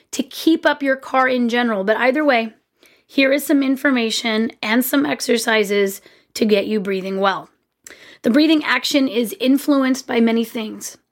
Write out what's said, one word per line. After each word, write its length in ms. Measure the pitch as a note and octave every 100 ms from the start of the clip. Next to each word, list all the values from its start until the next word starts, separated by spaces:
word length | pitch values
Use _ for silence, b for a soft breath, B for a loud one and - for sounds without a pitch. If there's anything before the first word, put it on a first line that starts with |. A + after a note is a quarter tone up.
| B
to 120 | -
keep 420 | - - D#4+ E4 D#4
up 160 | D4
your 140 | C#4 C4
car 320 | - C4 B3+
in 200 | B3+ A#3+
general. 360 | A#3+ A#3+ G3+
But 120 | F#3+ A3
either 280 | B3 C#4
way, 280 | D4 A#3 A3+ - _ b b b _
here 260 | - C4+
is 140 | C#4+ C#4+
some 160 | C#4+
information 880 | C4+ C4 D4 B3+ A3+ - A#3 G#3+ A3+ -
and 220 | G#3+ A#3
some 220 | B3+ C#4+ C#4+
exercises 960 | C4 - A#3 A#3 A3 G3 G3+ G3 G3 b b b
to 100 | -
get 220 | A3 G3+ G#3
you 140 | G#3+
breathing 400 | G3 F#3+ F#3+ F#3+
well. 280 | G3 E3+ - _ _ _ B B B B
The 80 | -
breathing 340 | C4+ D#4 D#4
action 420 | - B3+ - C#4+ C4+
is 300 | G#3+ A3 -
influenced 680 | C4 C4+ - C#4 C4 C4 -
by 140 | A#3+
many 240 | A3+ A3+
things: 520 | A3+ A#3 G#3+ G3+ - - _